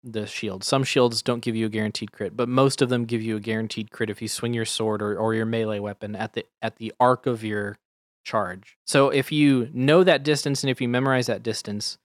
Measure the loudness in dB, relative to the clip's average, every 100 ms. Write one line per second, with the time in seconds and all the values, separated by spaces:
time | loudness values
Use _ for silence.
0 | -8 -8 -8 -8 -8 -8 0 0 2 4
1 | 4 2 -2 -2 -2 -2 -2 -2 -2 -4
2 | -10 -8 -8 -4 0 4 4 4 2 2
3 | 0 -2 -2 -4 -2 -4 -4 -6 -10 -6
4 | -6 -6 -8 -4 -4 -2 -4 -2 -2 -2
5 | -2 -2 0 0 0 -2 -2 -4 -6 -8
6 | -10 -8 -6 -8 -10 _ -8 -8 -14 2
7 | 2 4 0 -4 -4 -4 -4 -10 _ _
8 | _ _ -4 -2 -2 -6 -16 _ 0 4
9 | 4 4 0 4 4 4 0 0 4 6
10 | 6 4 2 0 0 -2 -2 -2 0 0
11 | 2 2 0 -4 -4 -6 -6 -6 -8 -10